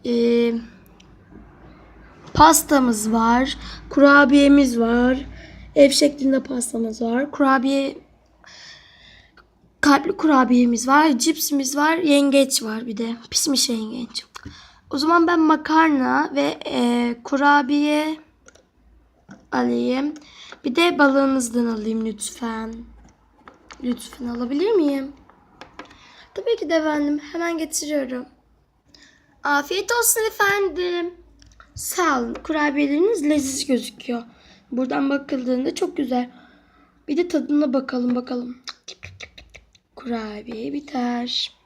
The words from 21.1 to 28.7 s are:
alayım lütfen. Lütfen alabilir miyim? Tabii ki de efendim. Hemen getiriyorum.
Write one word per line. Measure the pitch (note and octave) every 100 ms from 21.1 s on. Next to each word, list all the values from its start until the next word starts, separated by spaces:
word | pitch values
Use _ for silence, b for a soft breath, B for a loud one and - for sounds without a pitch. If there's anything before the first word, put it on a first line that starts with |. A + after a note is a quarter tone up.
| C4+ C4+ C4+ A#3+ A#3+ A#3
alayım | A3 G#3+ A3+ A3
lütfen. | G#3+ - - A#3 A3 A3+ A3+ A#3 - - _ _ _ - _ _ -
Lütfen | B3 A#3+ - - A#3+
alabilir | A#3+ A#3+ C#4+ G4
miyim? | G#4 D4 C#4 C4+ - - _ _ _ - - B B B B B
Tabii | - G#4+ A4+
ki | D#4
de |
efendim. | E4 D#4 D4+ D4 D4
Hemen | - E4+ E4+ E4
getiriyorum. | D#4 - D4+ D4 B3+ B3+ - _ _ _ _